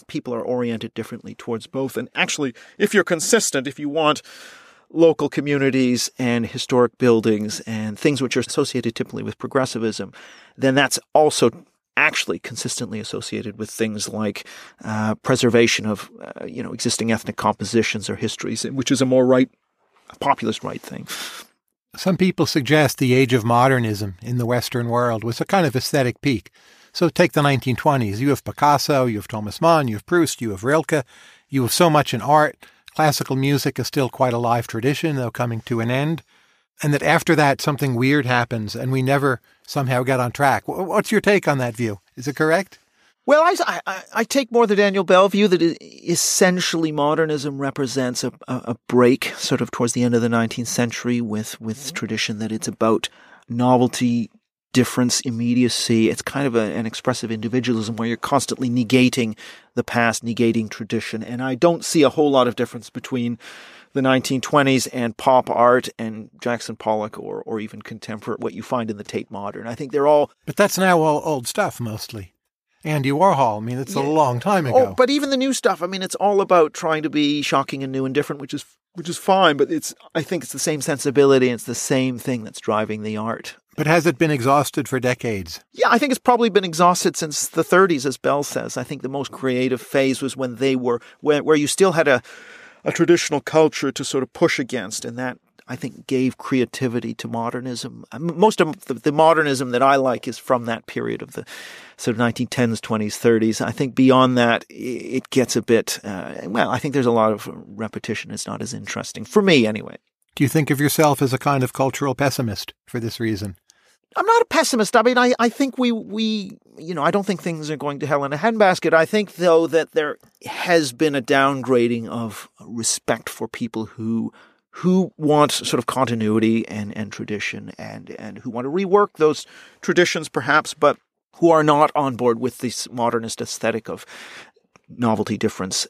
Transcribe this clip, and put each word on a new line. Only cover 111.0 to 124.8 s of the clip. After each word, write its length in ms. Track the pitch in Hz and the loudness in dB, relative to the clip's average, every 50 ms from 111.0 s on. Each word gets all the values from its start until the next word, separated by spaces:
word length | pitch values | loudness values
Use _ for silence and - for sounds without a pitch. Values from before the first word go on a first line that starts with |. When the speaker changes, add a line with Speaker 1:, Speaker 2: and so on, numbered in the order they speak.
| 160 147 143 - | 4 4 4 2
Speaker 2:
as 100 | 147 127 | 0 0
a 60 | 127 123 | 0 -2
kind 260 | - 147 143 135 127 | 0 0 0 0 0
of 100 | 123 - | -2 0
cultural 420 | - 135 131 - - 147 139 123 | -2 -2 -2 -2 -2 -4 -4 -2
pessimist 580 | - 143 139 - - 131 110 98 - - - - _ _ - | 0 0 0 0 -2 -4 -4 -4 -6 -10 -12 -16 _ _ -10
for 120 | - 123 | -8 -6
this 200 | 113 113 - - | -6 -6 -6 -4
reason? 360 | 117 110 110 92 104 101 92 - _ _ _ _ _ _ _ _ _ _ _ | -4 -4 -4 -4 -6 -8 -10 -14 _ _ _ _ _ _ _ _ _ _ _
Speaker 1:
I'm 100 | - 370 | -2 0
not 160 | 415 466 466 | 2 2 2
a 40 | 466 | 2
pessimist. 500 | - - 330 311 - - 226 214 - - | 2 0 0 0 2 0 0 0 2 4
I 80 | 233 220 | 4 4
mean, 140 | 247 254 247 | 4 4 4
I, 160 | 247 247 247 - | 4 2 2 2
I 120 | 233 240 | 0 0
think 280 | 226 - 277 269 - - | 0 0 -2 -2 0 0
we, 140 | 254 240 | 0 0
we, 640 | 233 220 - - 196 214 220 220 220 214 196 - - - _ _ _ - | 0 -2 -4 -8 -6 -4 -2 -2 -2 -4 -6 -10 -14 -18 _ _ _ -16
you 160 | 151 160 180 | -12 -8 -6
know, 80 | 156 139 | 0 0
I 80 | 165 | 2
don't 140 | 175 202 196 | 2 2 0
think 160 | 202 196 160 | -2 -4 -4
things 280 | - 180 165 156 156 147 | -4 -6 -6 -6 -6 -8
are 80 | 156 135 | -8 -6
going 220 | 135 147 143 139 | -6 -6 -6 -6
to 80 | 147 135 | -2 -2
hell 160 | 139 143 139 | 0 0 0
in 100 | 139 147 | -2 -2
a 40 | 143 | -2
handbasket. 560 | 170 226 233 220 214 190 180 - - 165 160 | 0 0 2 4 4 4 4 4 2 4 4
I 120 | 160 160 | 4 4
think, 300 | 160 - 214 208 175 - | 4 2 -2 -2 -2 -4
though, 320 | - 175 180 165 165 165 156 | 0 4 6 6 6 6 4
that 240 | 151 165 151 - | 2 0 0 0
there 260 | - 160 151 147 123 - _ _ _ _ - | -2 -2 -2 -2 -6 -10 _ _ _ _ -14
has 460 | - - - - 180 175 170 156 131 | -12 -10 -6 0 2 4 4 2 0
been 220 | 117 - 160 156 139 | 0 0 0 0 0
a 80 | 139 | -2
downgrading 840 | 117 - 143 139 135 139 139 135 120 120 131 120 120 117 120 117 113 98 | 0 2 4 4 4 4 2 0 0 2 4 4 4 2 0 -2 -6 -6
of 420 | 80 117 117 110 98 - - - _ _ | -8 -6 -8 -8 -10 -12 -16 -20 _ _
respect 680 | - 80 107 117 113 - - - - - 120 110 - - | -18 -12 -10 -6 -4 -4 -4 -4 -2 -2 -4 -4 -4 -10
for 180 | - - 117 110 | -10 -10 -10 -10
people 380 | - - 120 113 - 113 110 | -8 -8 -8 -6 -6 -8 -8
who, 480 | 104 - - 110 113 113 113 113 110 - - - _ _ _ _ _ | -8 -10 -8 -4 -2 -2 -2 -4 -6 -8 -14 -20 _ _ _ _ _
who 400 | - - | -12 -2